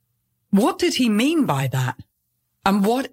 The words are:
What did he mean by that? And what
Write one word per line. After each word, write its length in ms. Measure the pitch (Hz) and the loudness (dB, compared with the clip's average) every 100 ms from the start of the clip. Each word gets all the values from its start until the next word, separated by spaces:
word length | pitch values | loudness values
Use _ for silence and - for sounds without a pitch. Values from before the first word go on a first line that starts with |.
| _ _ _ _ _ | _ _ _ _ _
What 260 | 196 285 370 | 2 2 0
did 180 | 349 - | -2 0
he 140 | 240 | 0
mean 360 | 208 277 330 180 | 2 0 0 0
by 220 | 139 135 | -2 -2
that? 300 | 131 127 - - _ _ _ _ _ 196 | -2 -4 -6 -18 _ _ _ _ _ -2
And 180 | 202 196 | 0 2
what 240 | 254 254 | 0 -2